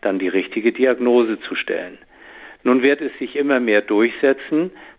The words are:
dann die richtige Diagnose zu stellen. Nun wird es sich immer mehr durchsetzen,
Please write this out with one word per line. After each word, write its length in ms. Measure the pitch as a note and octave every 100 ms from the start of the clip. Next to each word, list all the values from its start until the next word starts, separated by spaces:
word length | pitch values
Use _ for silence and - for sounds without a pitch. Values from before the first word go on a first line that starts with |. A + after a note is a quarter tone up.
dann 180 | G#2 F#2+
die 80 | F#2
richtige 440 | F#2 F2+ - A2
Diagnose 680 | A2+ C3 B2 B2 A#2+ A2+ G#2+
zu 140 | - -
stellen. 420 | - F2+ F2+ F2+ _ - - - - -
Nun 180 | B2 B2+
wird 200 | C3 C#3+
es 100 | C#3 -
sich 160 | B2 C#3+
immer 240 | C#3+ C3+
mehr 220 | B2 G#2
durchsetzen, 880 | G#2 G#2 A#2 - C#3 C#3 - D#3 F3+ - -